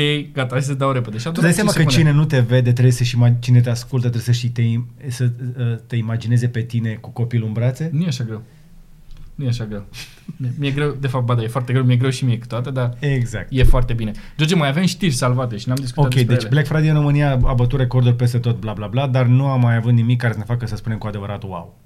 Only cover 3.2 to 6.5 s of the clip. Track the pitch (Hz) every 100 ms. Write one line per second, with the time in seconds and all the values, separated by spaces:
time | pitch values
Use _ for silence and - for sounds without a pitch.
3.2 | 120 120 - 123 120 117 - 131 123 117
4.2 | 117 120 120 120 117 113 120 - - 123
5.2 | 123 120 123 127 117 113 - 117 110 113
6.2 | 110 123 120